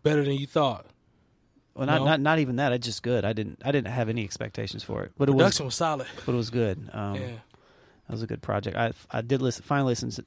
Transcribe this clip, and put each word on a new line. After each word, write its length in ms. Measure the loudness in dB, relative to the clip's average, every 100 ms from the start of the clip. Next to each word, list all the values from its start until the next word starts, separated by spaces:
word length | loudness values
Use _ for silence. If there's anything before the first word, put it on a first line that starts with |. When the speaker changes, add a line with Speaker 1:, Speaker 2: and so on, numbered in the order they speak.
Speaker 1:
Better 200 | 4 4
than 120 | 2
you 100 | 0 0
thought. 380 | 2 2 0 -10 _ _ _ _ _ _ _ _
Speaker 2:
Well, 140 | -4 2
not, 120 | 4
Speaker 1:
No? 60 |
Speaker 2:
not, 140 | 4 4
not 200 | 4 4
even 180 | 2 2
that. 160 | 2
It's 120 | 0
just 180 | -2 -4
good. 220 | 0 0
I 80 | 0
didn't, 280 | -2 -4 -4
I 60 | 0
didn't 160 | 0 0
have 200 | -2 0
any 140 | -2
expectations 600 | -4 -6 -8 -6 -6 -8
for 200 | -6 -6
it, 100 | -6 0
but 120 | 4
it 20 |
Speaker 1:
Production 340 | 6 6 4
Speaker 2:
was, 60 | -4
Speaker 1:
was 40 |
solid. 320 | -2 -2 -2 -6 -8
Speaker 2:
but 80 | -2
it 40 | -2
was 120 | 0
good. 400 | 0 0 -2 -8
Um, 220 | -8 -6
Speaker 1:
Yeah. 120 | -6 -8 -12 _ _ _ _ _ _ -10
Speaker 2:
That 40 |
was 100 | -8
a 40 | -6
good 140 | -6
project. 340 | -2 -2 -2
I, 160 | -2 -2 -4 -8
I 100 | -6
did 180 | -2 0
listen, 220 | 0 -2
finally 280 | -2 0 2
listen 180 | 0 -4
to 140 | -8